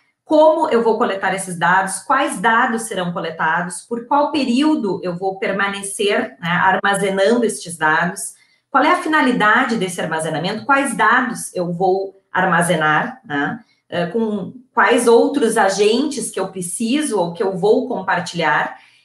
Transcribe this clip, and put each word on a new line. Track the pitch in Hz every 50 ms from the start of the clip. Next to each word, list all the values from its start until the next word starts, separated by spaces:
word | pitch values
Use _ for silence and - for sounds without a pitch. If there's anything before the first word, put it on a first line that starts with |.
| _ _ _ _ _
como | - 311 302 311 311 311 330 - -
eu | - 233 -
vou | 226 208 214
coletar | 240 - 190 190 202 190 180
esses | - 180 185 175 160
dados, | 170 175 185 190 190 190 - -
quais | - - 269 269 294 311 - 185
dados | 185 226 226 240 262 240 226 226 -
serão | - 208 185 180 175 170
coletados, | 190 165 165 160 - 170 156 160 175 175 180 - -
por | - - 233 233 233
qual | - 285 285 294 -
período | 311 294 254 233 240 262 302 311 311 - 214 190 175 - 180
eu | 180 170
vou | 175 190 190 190 -
permanecer, | 220 196 190 196 196 202 196 196 190 - - - 202 202 214 247 262 - - -
né, | 175 165
armazenando | 175 175 - 190 185 202 202 196 202 185 202 190 190 196 196 220 240 247 233
estes | 196 - - - 175 170
dados, | - 160 156 156 165 175 180 196 - - - - _ _ _ _ _ _ _
qual | - 262 285
é | 320 359
a | - -
finalidade | 320 311 311 277 254 214 185 208 208 220 240 269 233 226
desse | 180 185 185 175 -
armazenamento, | 180 170 160 156 160 165 160 151 170 190 220 220 -
quais | 277 285 277 277 233 196
dados | 185 220 214 240 262 254 247 175 170 - - -
eu | 185 175 175 175
vou | 170 190 - 196 196 - - - _ _ _
armazenar, | - 185 185 185 165 170 170 170 170 156 156 156 151 160 208 233 - - -
né, | - 147 143 147 156 - - - _ _ _ _ -
eh, | - 175 170
com | 170 170 226 226 214 208 196 175 - - - - _ -
quais | 240 196 202 247 254 233 233
outros | 233 247 277 277 277 285 226 220 -
agentes | 196 196 190 190 196 208 214 233 254 302 302 - 233 - -
que | - 202
eu | 180 175
preciso | - 190 175 - - - 226 220 269 302 302 226 214 190
ou | 170 175 -
que | - 208
eu | 190 190
vou | 165 185 214 240 262 - -
compartilhar. | 214 190 - 190 180 175 170 - - 170 160 156 151 139 - - - - - _ _ _ _